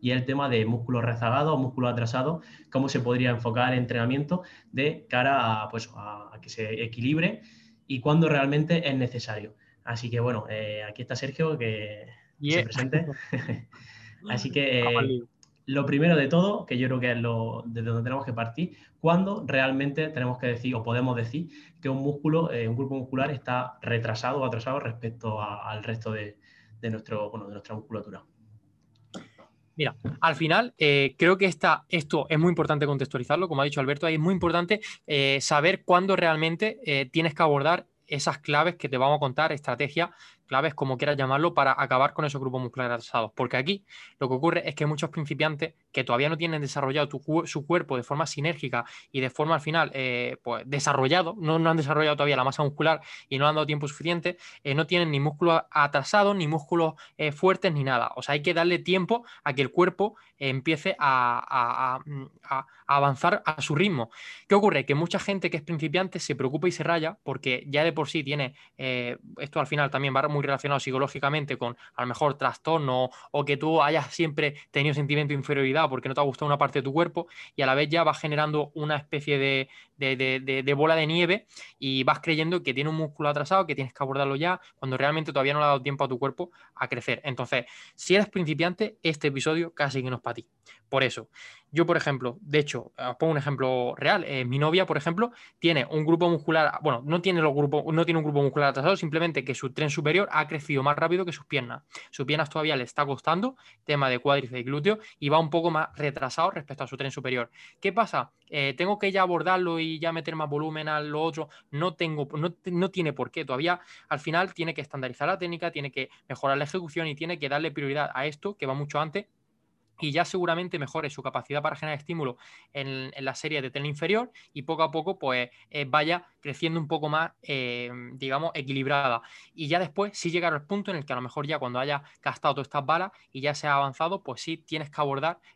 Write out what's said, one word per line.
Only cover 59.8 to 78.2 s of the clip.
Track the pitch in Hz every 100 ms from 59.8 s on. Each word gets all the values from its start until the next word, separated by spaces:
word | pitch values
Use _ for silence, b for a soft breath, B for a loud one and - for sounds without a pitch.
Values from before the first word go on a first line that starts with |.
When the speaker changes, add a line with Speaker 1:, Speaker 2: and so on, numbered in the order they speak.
| 185 180 202 - b b
Speaker 2:
eh, | 139
empiece | 131 160 156 190 190
a, | 143 131 123 120
a, | - 131 120 120 131 131
a, | 147 143 135 _
a, | - 135 - b b
a | 139
avanzar | 143 131 - 208 -
a | 156
su | - 151
ritmo. | 202 147 113 B B B B
¿Qué | 202
ocurre? | 202 147 135
Que | 143
mucha | 170 190
gente | - 196 175
que | 160
es |
principiante | 147 160 156 175 190 170
se | - 139
preocupa | 131 151 180
y |
se | 170 160
raya | 170 156 -
porque | - 151 139 127 143
ya | 143
de | 165
por | 160 143
sí | 165
tiene, | 139 147 127 - B -
eh, | 131 127 120 - - -
esto | 143 160
al | 139
final | 147 139
también | 135 139 131
va | 143
muy | 147
relacionado | 135 135 143 139
psicológicamente | 135 131 139 139 139 151 143 127
con | 120 120 B B
a |
lo | 123
mejor | 120 151 135
trastorno | 135 - - 160 139 127 127 B B
o | 143
que | 143 139
tú | 156 160
hayas | 147 156 147
siempre | - 160 147 147 147 B
tenido | 143 147
sentimiento | 147 139 147 147
de | 143
inferioridad | - 139 135 143 151
porque | 127 131
no |
te | 131
ha |
gustado | 143 127 147
una | 143
parte | 139 143
de |
tu | 135
cuerpo | 147 170 175 170 B B B
y |
a | 135
la |
vez | 135 151
ya | 165
vas | 156
generando | 151